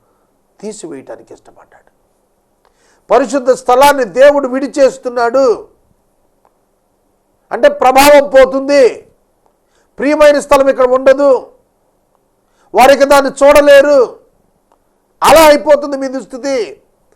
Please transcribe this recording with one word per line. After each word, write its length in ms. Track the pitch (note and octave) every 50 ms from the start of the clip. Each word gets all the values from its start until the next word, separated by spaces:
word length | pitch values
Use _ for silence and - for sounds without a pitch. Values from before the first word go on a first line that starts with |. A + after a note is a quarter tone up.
| _ _ _ _ _ _ _ _ _ _ _ _
తీసివేయటానికి 760 | - G#3+ G#3 - - D#3+ D3+ C3+ C3 - - - _ _ A#2
ఇష్టపడ్డాడు. 580 | - _ _ _ _ _ _ _ _ _ _ _ _ _ _ _ _ _ _ _ _ _ _ _ _ _ _ _ _ _ _ _ _ _ -
పరిశుద్ధ 400 | G3 A#3+ C#4 G#3 A#3 C#4+ B3 C4
స్థలాన్ని 540 | B3 - - - B3 B3+ C#4 C#4+ C#4 C#4 B3
దేవుడు 420 | G3+ E3 B3 C4+ D4 D4 C#4+ C#4 B3
విడిచేస్తున్నాడు 1200 | B3+ C4+ C#4+ B3 - D4+ C4+ B3+ - - - B3+ A#3+ B3 A#3 A#3 A#3 C4+ C#4 B3 G3+ C#3+ G#2+ - _ _ _ _ _ _ _ _ _ _ _ _ _ _ _ _ _ _ _ _ _ _ _ _ _ _ _ _ _ _ _ _ _ _ _ _
అంటే 180 | F#3 A3 B3 C#4+
ప్రభావం 600 | C#4+ - B3+ B3+ C4 C4+ C#4 C#4+ D4 C#4+ C#4 C#4+
పోతుంది, 840 | C4 C4+ C4 G#3+ C4 C4+ C4+ C4+ C#4+ C#4+ C4 G#3 C#3+ - - _ _ _ _ _ _ _ _ _ _ _ _ _ _ _ _ _ _ -
ప్రియమైన 400 | A3+ C#4 D4+ D4+ D4+ D4 D4 C#4
స్థలం 300 | C#4 - C#4+ C4+ C4+ C4+
ఇక్కడ 200 | C4 A#3 B3+ B3+
ఉండదు, 640 | B3+ C4 C4+ C4+ C4+ C#4 C#4+ C#4 B3+ A3+ - - _ _ _ _ _ _ _ _ _ _ _ _ _ _ _ _ _ _ _ _ _ _ _ _ -
వారికి 320 | G3+ B3 C4+ C#4 B3 C#4
దాన్ని 260 | C#4 C#4+ C#4 C4+ C4
చూడలేరు, 880 | - - C#4 C#4+ D4 D4 C#4+ C#4+ C#4+ C#4 C#4 D4 D4 C4+ A#3 G#3 - - _ _ _ _ _ _ _ _ _ _ _ _ _ _ _ _ _ _ _ _ -
అలా 220 | G#3 C4+ D#4+ D#4+
అయిపోతుంది 520 | D4+ D4 D4 D4 D4+ D4 C#4+ D4 C#4+ C#4+ C4+
మీ 100 | C4+ C4
దుస్థితి 760 | B3+ C4+ G#3 - C4 B3 A3+ C#4 C4+ B3+ G3+ C#3+ B2 - _ _ _ _ _ _ _